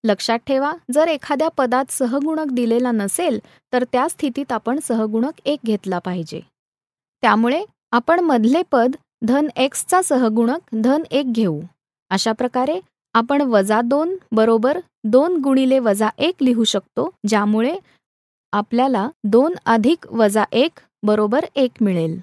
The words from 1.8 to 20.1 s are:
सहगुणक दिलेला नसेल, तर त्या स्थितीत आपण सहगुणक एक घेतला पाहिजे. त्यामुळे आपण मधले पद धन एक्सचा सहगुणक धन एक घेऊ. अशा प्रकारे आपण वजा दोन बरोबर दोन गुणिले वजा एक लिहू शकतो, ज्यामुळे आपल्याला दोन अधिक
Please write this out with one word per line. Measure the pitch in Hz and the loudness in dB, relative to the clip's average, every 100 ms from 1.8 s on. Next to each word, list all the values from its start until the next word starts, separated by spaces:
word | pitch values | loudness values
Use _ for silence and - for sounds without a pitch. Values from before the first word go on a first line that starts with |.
| 269 | -2
सहगुणक | - 247 269 294 311 302 | -4 -2 -2 -2 -4 -4
दिलेला | 247 233 233 247 | -2 0 0 0
नसेल, | 226 196 - 349 220 _ _ _ | -2 -2 -2 -2 -4 _ _ _
तर | 254 | -4
त्या | 247 247 285 | -2 -2 -2
स्थितीत | - 285 240 277 | -2 -6 -4 -6
आपण | 226 - 277 | -6 -4 -4
सहगुणक | - 226 220 220 262 - | -2 -2 -2 -2 -4 -4
एक | - 294 226 | -6 -4 -2
घेतला | 208 185 175 | -4 -4 -6
पाहिजे. | 185 180 160 175 - _ _ _ _ _ _ _ | -4 -8 -8 -12 -16 _ _ _ _ _ _ _
त्यामुळे | 226 214 233 302 427 _ _ | 0 2 2 0 -6 _ _
आपण | 233 240 339 | -2 0 0
मधले | 339 254 220 302 359 | 2 2 2 2 2
पद | 262 240 277 _ _ | 2 2 -2 _ _
धन | 220 269 302 - | 0 0 0 -2
एक्सचा | 269 - - 359 | -2 -2 0 0
सहगुणक | 370 262 240 220 226 311 _ | 2 0 2 2 0 -2 _
धन | 220 233 294 330 | -2 0 0 0
एक | 277 262 | -2 -2
घेऊ. | 226 208 151 170 _ _ _ _ | 0 0 -2 -8 _ _ _ _
अशा | 190 226 | -4 -2
प्रकारे | 220 247 254 262 349 - _ _ | -2 -4 -2 -2 -4 -8 _ _
आपण | 226 233 285 | -2 2 0
वजा | 277 220 196 214 | 2 2 2 0
दोन | 240 277 330 370 _ | 2 0 0 -6 _
बरोबर | 220 226 226 247 330 - _ | 2 4 2 0 -2 -8 _
दोन | 214 247 320 349 | 2 4 4 0
गुणिले | 269 269 262 269 | 2 2 4 2
वजा | 233 202 220 - | 2 0 0 0
एक | 320 370 | -4 0
लिहू | 254 233 | 0 2
शकतो, | 220 196 _ - 311 _ 208 | 0 -2 _ -6 -6 _ -2
ज्यामुळे | 214 208 214 240 381 _ _ _ _ _ _ _ | 0 0 0 0 -4 _ _ _ _ _ _ _
आपल्याला | 202 208 233 262 233 226 - | -6 -2 0 0 0 -4 -6
दोन | 214 220 302 359 - | 2 4 4 0 0
अधिक | 226 226 339 - | 2 2 0 -4